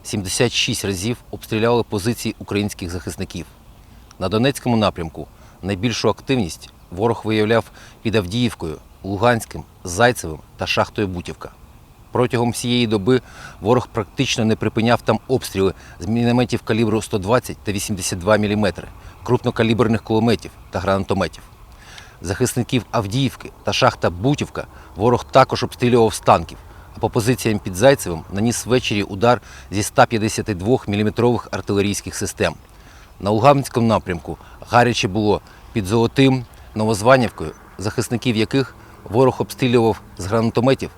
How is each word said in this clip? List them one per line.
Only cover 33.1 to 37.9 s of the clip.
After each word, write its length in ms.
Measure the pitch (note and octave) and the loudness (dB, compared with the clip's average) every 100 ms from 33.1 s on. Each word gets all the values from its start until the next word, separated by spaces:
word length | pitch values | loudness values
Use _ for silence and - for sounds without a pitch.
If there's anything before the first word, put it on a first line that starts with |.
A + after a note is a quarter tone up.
| - | -6
На 100 | F#2+ | -2
Луганському 560 | A2 C3 C#3 - A#2+ A2+ | 4 6 4 2 0 2
напрямку 520 | G2 F#2 E2+ - D#2 - - - | 2 0 -8 -8 -12 -14 -20 0
гаряче 380 | A#2 A#2+ A2+ A2 | 4 4 2 -2
було 320 | G2+ G#2 E2+ - - - | 0 0 0 -4 -20 -8
під 140 | A#2 F#2 | -6 0
Золотим, 580 | A2+ A2+ - C3+ C3 A#2+ - - | 2 2 4 4 2 -4 -18 -10
Новозванівкою, 800 | A2 A2 G#2 A2+ C3 G#2+ - D#2+ - - - | -4 -2 2 4 6 4 -4 -10 -12 -18 -8
захисників 580 | G2+ | -6